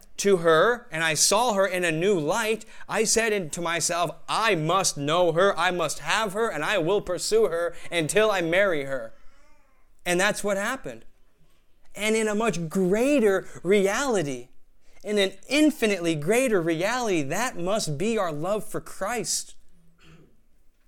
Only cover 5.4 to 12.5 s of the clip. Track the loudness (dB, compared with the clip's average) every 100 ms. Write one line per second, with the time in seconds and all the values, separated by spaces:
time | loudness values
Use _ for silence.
5.4 | 2 2 0 0 -2 -4 -2 0 0 -2
6.4 | -2 -2 -2 0 2 0 -2 -6 0 2
7.4 | 2 0 -4 -6 -4 -2 2 4 4 2
8.4 | 2 2 2 0 -4 -6 -8 -14 -16 -18
9.4 | -20 -20 _ -20 -20 -10 -2 2 2 0
10.4 | -2 -2 -4 -6 -10 -14 -18 -20 -20 _
11.4 | -20 -20 -20 -20 -16 -6 -2 0 0 0
12.4 | 0